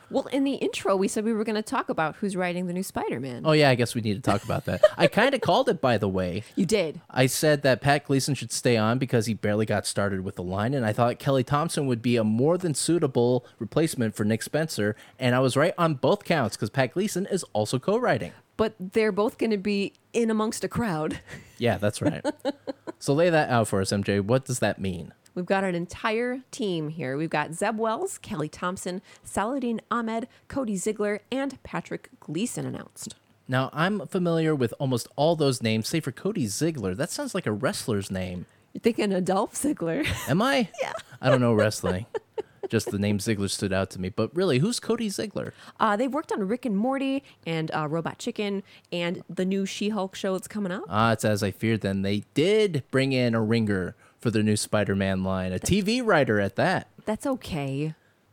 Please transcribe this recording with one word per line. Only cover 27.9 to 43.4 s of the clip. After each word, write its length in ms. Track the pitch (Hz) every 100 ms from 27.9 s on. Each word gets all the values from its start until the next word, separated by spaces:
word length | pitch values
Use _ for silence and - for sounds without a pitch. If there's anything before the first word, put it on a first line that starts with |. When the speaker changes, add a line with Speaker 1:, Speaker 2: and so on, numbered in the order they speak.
| 233 381 -
Speaker 1:
Kelly 320 | - 185 151
Thompson, 520 | - 180 190 185 185 - -
Saladin 560 | - 202 208 277 240 220 -
Ahmed, 380 | 233 226 226 247 _ -
Cody 260 | 285 226 190
Ziegler, 460 | 214 214 208 208 -
and 300 | 247 277 254
Patrick 460 | - 165 - - - -
Gleason 460 | - 160 240 156 131
announced. 500 | - - - - - _ _ -
Speaker 2:
Now, 220 | 131 135
I'm 340 | 143 180 208 -
familiar 460 | 190 175 165 160
with 200 | 151 120 -
almost 300 | 135 123 - -
all 220 | 156 165
those 260 | 139 123
names, 240 | 113 110 -
save 160 | 165
for 80 | -
Cody 360 | - 190 220 110
Ziegler. 480 | - 160 151 95 95
That 160 | 156
sounds 220 | - 277
like 120 | 190 123
a 60 |
wrestler's 580 | 104 135 208 - 101 98
name. 340 | 95 92 90 - _ _
Speaker 1:
You're 80 | -
thinking 320 | 233 233 208
of 100 | 185
Dolph 300 | 180 190 -
Ziggler. 520 | - 294 - 165 262 311 -
<laughs> 100 | -
Speaker 2:
Am 120 | 160
I? 260 | 254 277 214 659
Speaker 1:
Yeah. 100 | - - - -
Speaker 2:
I 80 | -
don't 100 | 131
know 140 | 120
wrestling. 540 | 107 107 - 92 92 113 - - - - _ 381
Just 200 | 113 -
the 80 | 101
name 220 | 104 104
Ziegler 300 | 113 101